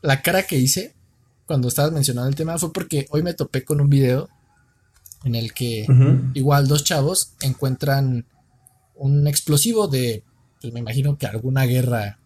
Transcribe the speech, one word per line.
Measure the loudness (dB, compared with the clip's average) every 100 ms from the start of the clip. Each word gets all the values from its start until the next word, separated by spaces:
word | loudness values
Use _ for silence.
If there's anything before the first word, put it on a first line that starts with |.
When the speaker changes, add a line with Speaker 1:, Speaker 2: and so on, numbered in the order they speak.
Speaker 1:
la | 0 0
cara | 2 0
que | 0 0
hice | 2 0 -4 _ _ _ _ _ -4
cuando | -2 -2
estabas | 0 0
mencionando | 0 -2 -2 -2
el |
tema | -2 -4 -4
fue | -4
porque | -6 -4 -4 -2
hoy | -2
me | -2
topé | -4 -4 -4
con | -2 0
un | 4
video | 4 4 2 -2 _ _ _ _ _ _ _ -20 -8
en | -4
el | -4 -6
que | -6 -6 -4 2
Speaker 2:
Ujú. | 6 6 4 0
Speaker 1:
igual | -2 2 4 4
dos | 2
chavos | 0 0 0 -2 -4 _
encuentran | -6 -2 -4 -4 -2 0 0 -2 -6 _ _ _ _ _ _
un | _ 0 2 2
explosivo | 0 0 0 2 0 0
de, | 0 -2 -4 -10 _ _ _
pues, | -14
me | -10
imagino | -4 -2 0 -2
que | -4
alguna | -6 -2 0
guerra | 2 2 0 -2 -4 -10